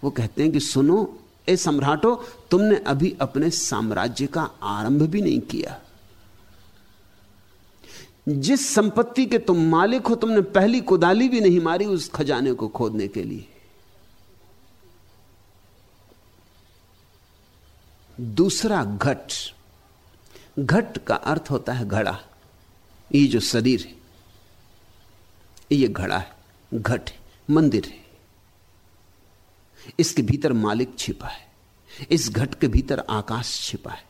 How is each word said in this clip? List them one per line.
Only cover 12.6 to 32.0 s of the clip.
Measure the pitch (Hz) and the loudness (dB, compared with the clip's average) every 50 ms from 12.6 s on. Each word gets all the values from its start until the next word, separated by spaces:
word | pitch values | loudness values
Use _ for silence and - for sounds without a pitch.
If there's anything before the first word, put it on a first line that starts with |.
| 113 107 | -4 -8
खोदने | - - 120 110 107 107 101 101 | -4 -4 -4 -2 -2 -4 -4 -4
के | - 113 92 | -6 -6 -6
लिए। | 110 - 80 - - - - - - - - - _ _ - - - - - - _ - - - - - _ - - _ _ _ 370 - _ - - _ _ - _ _ _ _ _ _ _ _ _ _ _ _ _ _ _ _ _ - _ _ _ _ _ _ _ _ _ _ _ _ _ _ _ _ _ _ _ _ _ _ _ _ _ _ _ _ _ _ _ _ _ _ _ _ _ _ _ - - | -6 -8 -10 -12 -18 -20 -20 -20 -20 -20 -20 -20 _ _ -20 -20 -20 -20 -20 -20 _ -20 -20 -20 -20 -20 _ -20 -20 _ _ _ -20 -20 _ -20 -20 _ _ -20 _ _ _ _ _ _ _ _ _ _ _ _ _ _ _ _ _ -20 _ _ _ _ _ _ _ _ _ _ _ _ _ _ _ _ _ _ _ _ _ _ _ _ _ _ _ _ _ _ _ _ _ _ _ _ _ _ _ -16 -12
दूसरा | 123 117 107 104 170 196 - - - 220 214 180 127 | -12 -8 0 2 2 2 2 -2 -2 0 0 0 -2
घट, | 101 104 98 - 143 135 - - - - - - - - - _ _ _ _ _ _ _ _ _ _ _ _ _ - - - - - _ - | -2 -4 -2 -2 -2 -2 -2 -6 -12 -10 -10 -10 -12 -16 -20 _ _ _ _ _ _ _ _ _ _ _ _ _ -20 -20 -20 -20 -12 _ -6
घट | 143 127 156 208 233 226 - - | -2 2 2 2 0 -2 -8 -12
का | - - - | -4 -4 -4
अर्थ | - - - 151 165 160 - | -4 -2 -2 -4 -4 -4 -4
होता | 143 127 - - 123 | -4 -4 -4 -4 -4
है | 127 120 98 | -4 -4 -2
घड़ा। | 90 110 107 95 95 101 - - - _ _ _ _ - _ _ - _ _ _ - - - - | -2 -2 -2 -2 -4 -6 -10 -18 -20 _ _ _ _ -20 _ _ -20 _ _ _ -20 -20 -16 0
ये | - 143 143 | 4 4 4
जो | 135 117 117 | 4 4 2
शरीर | - - - 117 113 127 131 113 | 0 0 0 0 2 2 0 0
है, | - - - - - - _ - - - - - - - - - - _ - - _ _ - - - - - - - _ _ - - - - - - _ 147 | -2 -8 -18 -20 -20 -20 _ -20 -20 -20 -20 -20 -20 -20 -20 -20 -20 _ -20 -20 _ _ -20 -20 -20 -20 -20 -20 -20 _ _ -20 -20 -20 -20 -20 -4 _ 2
ये | 147 135 117 | 2 2 2
घड़ा | 101 95 95 95 95 92 | 0 -2 -6 -4 -4 -4
है, | 92 - - - - _ _ _ _ _ - | -6 -8 -16 -20 -20 _ _ _ _ _ -8
घट | 117 107 - 120 - - - | -4 -2 -2 -2 -2 -4 -10
है, | - - - - - - _ - | -16 -18 -20 -20 -20 -20 _ 0
मंदिर | 147 156 160 143 113 107 92 | 2 4 4 4 2 0 -2
है। | - - - - - - _ _ _ _ _ _ _ _ _ _ _ _ _ _ _ _ _ _ _ _ _ _ _ _ _ _ _ _ _ _ _ _ - - - - - | -4 -14 -18 -20 -20 -20 _ _ _ _ _ _ _ _ _ _ _ _ _ _ _ _ _ _ _ _ _ _ _ _ _ _ _ _ _ _ _ _ -20 -20 -20 -2 -2
इसके | 170 - - - 123 | -2 0 0 -2 0
भीतर | 101 139 143 139 151 127 | 0 -2 0 0 0 0
मालिक | 117 107 107 104 113 127 127 - - | 2 0 0 0 0 -2 -4 -6 -10
छिपा | - - - - - | -8 -8 -8 -10 -10
है, | - - - - _ _ _ _ _ _ _ _ _ - - | -14 -14 -14 -18 _ _ _ _ _ _ _ _ _ -18 -18